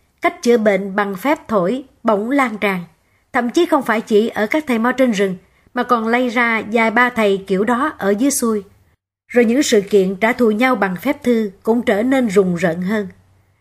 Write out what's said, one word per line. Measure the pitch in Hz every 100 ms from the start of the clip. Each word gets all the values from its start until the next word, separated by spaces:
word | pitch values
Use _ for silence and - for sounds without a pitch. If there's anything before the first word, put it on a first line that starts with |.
| _ _
cách | 349 349
chữa | 240 233
bệnh | 214 190 196 190
bằng | 202 190
phép | 269 311 -
thổi | 220 175 254 285 _
bỗng | 226 202 220
lan | 285 254 214
tràn. | 208 185 170 _ _ _ _
Thậm | 254 240
chí | 269 349
không | 302
phải | 240 220
chỉ | 214 208 226
ở | - 220
các | 311 311
thầy | 233
mo | 233
trên | 254 262
rừng, | 196 196 185 _ _ _
mà | 247
còn | 247 240 220
lây | 240 254
ra | 226 233 226 208
vài | 226 226
ba | 226 247
thầy | 240 214 196 190
kiểu | 190
đó | 220 240 302 -
ở | 196
dưới | 208 277
xuôi. | - 240 214 196 _ _ _ _ _ _
Rồi | 233
những | 226 247
sự | 302 214
kiện | 196 208 190 190
trả | 220
thù | 247 240
nhau | 214 262 254
bằng | 196 185
phép | 262 294
thư | 247 233 214 185
cũng | - 233
trở | 233 196
nên | 247 269 240
rùng | 185 185
rợn | 170 175 170
hơn. | 185 220 190 - _ _ _ _